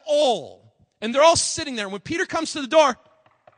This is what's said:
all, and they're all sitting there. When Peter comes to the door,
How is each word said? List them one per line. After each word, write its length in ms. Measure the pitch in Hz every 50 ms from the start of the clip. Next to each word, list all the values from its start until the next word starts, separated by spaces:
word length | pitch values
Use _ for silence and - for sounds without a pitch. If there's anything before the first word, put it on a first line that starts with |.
| _
all, 680 | 311 294 294 277 262 226 175 131 98 92 92 _ _ _ _ _ _ _ _
and 140 | 208 226 233
they're 80 | 254 302
all 120 | 330 339
sitting 400 | - - - - - 320 294 254
there. 120 | 220 208 190
When 140 | 196 196
Peter 240 | - - 320 339 370
comes 260 | - - 330 320 - -
to 80 | 311
the 60 | 277 226
door, 300 | 311 320 302 269 233 - _ _ _ _ _ _ _ _ _ - _